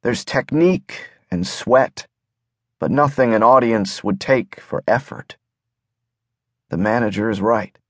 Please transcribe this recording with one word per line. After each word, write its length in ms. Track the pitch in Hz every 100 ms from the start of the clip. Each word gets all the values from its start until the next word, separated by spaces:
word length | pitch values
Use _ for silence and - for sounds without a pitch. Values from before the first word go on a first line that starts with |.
There's 200 | 120 120
technique 840 | - 139 - 147 175 185 - - - _ _
and 160 | 87 92
sweat, 600 | - - 127 127 - - _ _ _ _ _ _ _
but 120 | -
nothing 420 | 131 147 139 123
an 80 | 110
audience 640 | 113 131 120 110 98 -
would 160 | 101 98
take 400 | - 131 - -
for 240 | - 73 -
effort. 520 | 117 - 58 - - _ _ _ _ _ _ _ _ _ _ _ _ _
The 80 | 85
manager 540 | 104 117 110 98 113
is 100 | 98
right. 380 | 104 113 95 _